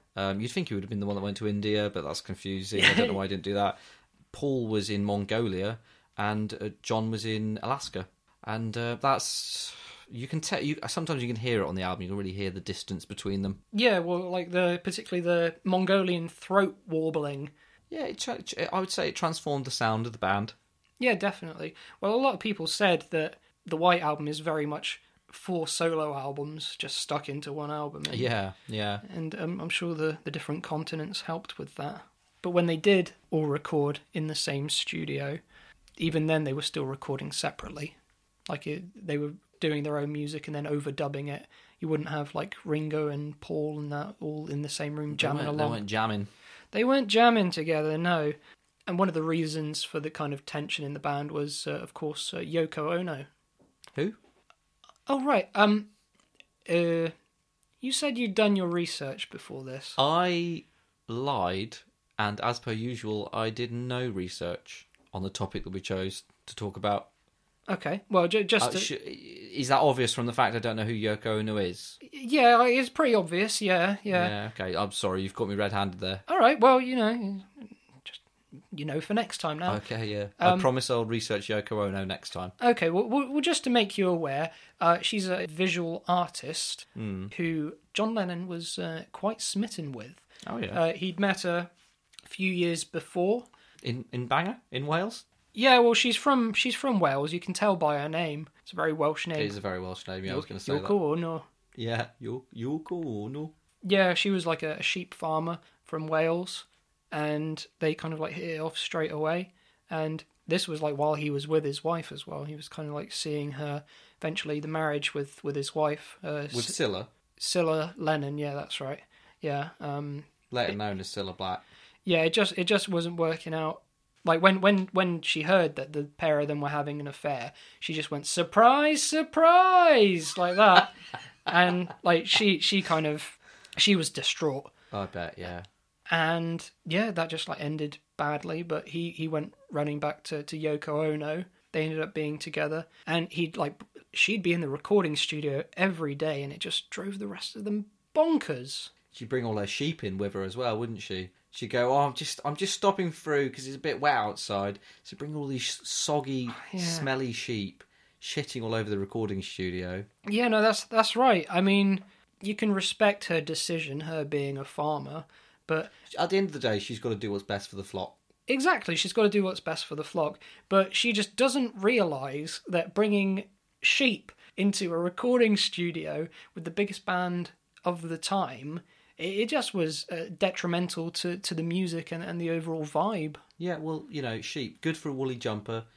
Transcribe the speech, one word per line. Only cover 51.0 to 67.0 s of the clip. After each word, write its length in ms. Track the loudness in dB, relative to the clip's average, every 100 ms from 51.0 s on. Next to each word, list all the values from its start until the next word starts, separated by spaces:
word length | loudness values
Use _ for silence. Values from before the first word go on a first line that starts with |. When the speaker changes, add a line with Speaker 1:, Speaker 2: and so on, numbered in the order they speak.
Speaker 2:
band 300 | -4 -2 -4
was, 340 | -4 -4 -6 -6
uh, 60 |
of 220 | -6 -8
course, 380 | -8 -6 -6 -6
uh, 40 | -6
Yoko 540 | -2 0 0 -2 -2 -2
Ono. 260 | -2 -6 -10 _ _ _ _ _ -10 -4
Speaker 1:
Who? 180 | -4 -4 _ _ _ _ _ _ -20 -10 -2
Speaker 2:
Oh, 140 | 0
right. 240 | 2 2 2
Um, 340 | 4 4 4 -2 _ _ _ _ _ -20 _ -2
uh, 400 | 0 2 0 -2 -6 _ _ _ _ _ -10
you 120 | -4
said 260 | -2 -2 -2
you'd 160 | -2
done 220 | 2 4 4
your 120 | 2
research 600 | 0 -2 -4 -8 -8 -10
before 340 | -12 -14 -12
this. 300 | -12 -12 -4 2
Speaker 1:
I 640 | 4 6 4 0 -2 -6 -10 _ _ _ -8
lied, 720 | -4 0 0 0 0 -4 -10 _ _ _ -4
and 220 | -2 0
as 200 | -2 -2
per 120 | -4
usual, 560 | -4 -4 -6 -4 -4 -4
I 180 | -2 -2
did 220 | -2 -6
no 360 | -4 -4 -4 -4
research 800 | -4 -6 -6 -6 -6 -10 -20 -20 _ _
on 100 | -6
the 80 | -6
topic 340 | -4 -6 -6
that 60 | -6
we 80 | -8
chose 420 | -4 -4 -4 -8 -16 _ -16
to 80 |
talk 220 | -10 -8 -4
about. 320 | -2 -2